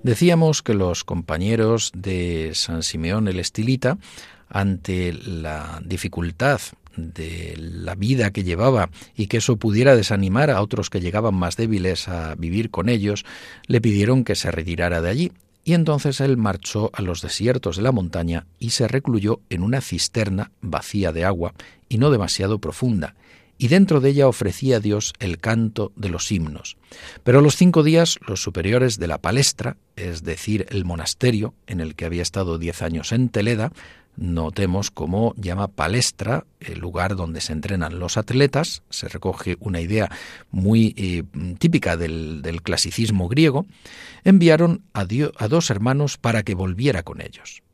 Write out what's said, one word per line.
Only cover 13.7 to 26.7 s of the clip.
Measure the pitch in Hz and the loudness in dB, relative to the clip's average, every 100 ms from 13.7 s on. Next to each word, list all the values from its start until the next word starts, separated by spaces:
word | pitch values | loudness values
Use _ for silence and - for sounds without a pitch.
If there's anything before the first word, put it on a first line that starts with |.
| 120 | 2
pidieron | 113 101 104 131 | 4 4 4 4
que | 117 98 | 2 -2
se | 85 | -2
retirara | 82 82 85 87 85 | -4 -4 -2 0 0
de | 85 | 0
allí. | 120 180 - _ _ - | 0 -2 -6 _ _ 0
Y | |
entonces | 170 160 147 147 131 | 2 4 2 0 0
él | 135 127 | 2 2
marchó | 107 90 - 107 107 | 0 -2 -4 -2 -2
a | - | -2
los | 92 85 | -6 -6
desiertos | 80 - 110 127 - 85 | -6 -2 0 0 -2 -2
de | |
la | 120 | 0
montaña | 127 87 85 85 82 - _ | 0 -2 -4 -2 -4 -6 _
y | 117 | -6
se | - 113 | -2 0
recluyó | 131 135 113 104 117 _ | 0 0 0 0 -2 _
en | - | -4
una | 95 135 | 0 -2
cisterna | - 87 - 117 104 95 - _ | -4 -4 -2 -2 -2 -2 -4 _
vacía | 101 78 - 104 90 | -6 -6 -4 -2 -2
de | 82 90 | 0 -2
agua | 90 87 - - - _ | -2 -4 -8 -20 -20 _
y | 110 | 2
no | 143 | 4
demasiado | 123 95 - 95 107 | 2 0 -2 -2 -2
profunda, | 78 - 127 104 73 _ _ - _ _ | -4 -2 -2 0 -4 _ _ -20 _ _
y | 120 | 4
dentro | 175 190 151 | 6 6 6
de | 135 | 4
ella | 143 135 | 6 4
ofrecía | - 101 - 131 117 | 4 -2 0 2 2
a | |
Dios | 104 104 - - | 2 0 -2 -6
el | 98 82 | -6 -4
canto | 110 113 113 110 101 - | 0 2 0 -2 -6 -6
de | 98 | -6
los | 82 - | -4 -2
himnos. | 98 78 71 - | -2 -2 -8 -16